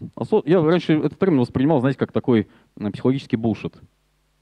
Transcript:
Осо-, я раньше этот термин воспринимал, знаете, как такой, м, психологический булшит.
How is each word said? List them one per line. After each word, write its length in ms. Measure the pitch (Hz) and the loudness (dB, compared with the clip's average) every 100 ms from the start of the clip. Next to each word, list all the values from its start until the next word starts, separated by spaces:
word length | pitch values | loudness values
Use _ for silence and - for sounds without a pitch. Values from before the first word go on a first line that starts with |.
| - | -16
Осо-, 300 | - - 214 143 | -10 -2 -2 2
я 160 | 180 | 2
раньше 320 | 156 175 - | 4 0 2
этот 240 | 156 147 - | 0 0 -2
термин 220 | 196 143 | 0 2
воспринимал, 400 | 120 - 139 156 | 0 0 2 2
знаете, 180 | 127 135 | 0 -2
как 140 | 113 | -4
такой, 360 | - - 117 101 _ _ - | -4 2 2 0 _ _ -10
м, 140 | 104 | -8
психологический 460 | - 123 135 - 117 | -4 -2 -2 -2 -4
булшит. 380 | 113 104 85 - - _ _ _ _ _ | -2 -4 -8 -14 -20 _ _ _ _ _